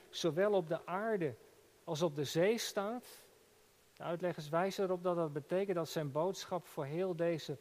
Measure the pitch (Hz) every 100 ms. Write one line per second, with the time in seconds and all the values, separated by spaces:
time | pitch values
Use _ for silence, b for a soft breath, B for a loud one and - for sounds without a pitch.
0 | B - 175 151 202 202 160 165 - 180
1 | 220 214 160 113 - - - _ - 151
2 | 170 147 139 165 185 233 - - 202 240
3 | - - - - _ _ _ _ _ -
4 | - 170 180 170 147 165 190 190 190 185
5 | 180 170 160 147 139 180 196 175 160 170
6 | 151 143 175 185 - 180 - - 139 156
7 | 190 165 170 165 - 143